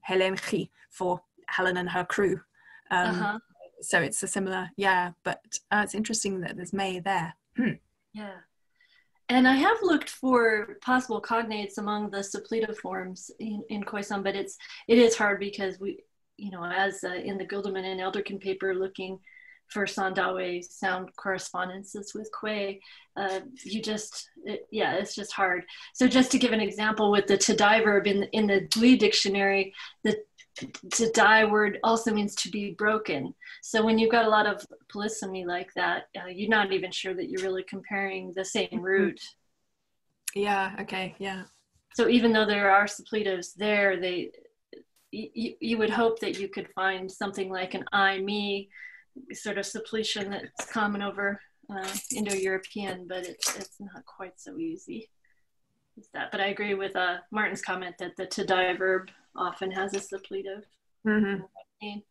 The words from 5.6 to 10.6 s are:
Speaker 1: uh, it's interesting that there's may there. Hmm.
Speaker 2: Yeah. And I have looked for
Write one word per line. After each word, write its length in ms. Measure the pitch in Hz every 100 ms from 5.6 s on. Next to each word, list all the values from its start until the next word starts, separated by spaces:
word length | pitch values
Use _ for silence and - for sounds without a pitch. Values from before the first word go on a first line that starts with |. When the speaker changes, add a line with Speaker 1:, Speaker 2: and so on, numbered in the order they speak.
| _
Speaker 1:
uh, 80 | 202
it's 140 | 202 202
interesting 460 | 214 220 202 190
that 140 | 170 -
there's 160 | 180
may 280 | 196 196 185
there. 340 | 175 190 165 - _ -
Hmm. 160 | 240 - _ _ _
Speaker 2:
Yeah. 240 | 208 208 185 _ _ _ _ _ _ _ _ _
And 160 | 247 254
I 100 | 269
have 200 | 349 453
looked 260 | 392 302 -
for 680 | - 262 247 226 214